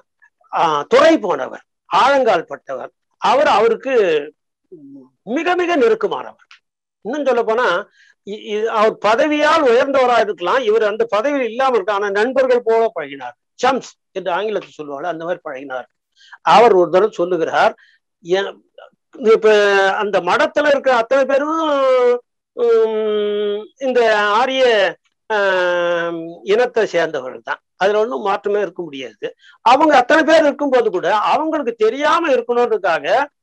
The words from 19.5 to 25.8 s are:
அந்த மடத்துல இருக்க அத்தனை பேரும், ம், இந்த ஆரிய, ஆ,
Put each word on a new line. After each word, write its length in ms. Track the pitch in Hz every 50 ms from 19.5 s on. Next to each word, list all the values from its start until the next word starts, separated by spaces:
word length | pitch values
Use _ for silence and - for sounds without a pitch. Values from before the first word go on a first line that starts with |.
| 214 208 202 202 196 196 190 190 190
அந்த 280 | - 196 208 196 185
மடத்துல 460 | 175 175 208 247 311 311 - 302 294 294
இருக்க 280 | 285 269 220 262 254
அத்தனை 300 | 233 226 - 262 277 262
பேரும், 420 | 254 277 269 294 302 320 320 320 302 285 277 269 262 262 254 247 240 247 247 - _ _ _ _ _ - -
ம், 1080 | 240 233 226 226 226 220 220 214 220 214 214 208 208 208 208 208 208 208 202 208 214 - _ -
இந்த 220 | 277 262 247 247 233 220 220 208
ஆரிய, 460 | 208 208 202 226 262 262 262 262 254 247 226 208 190 170 156 - _ _ _ _ _ -
ஆ, 80 | 220 208 202 190 185 185 180 180 175 175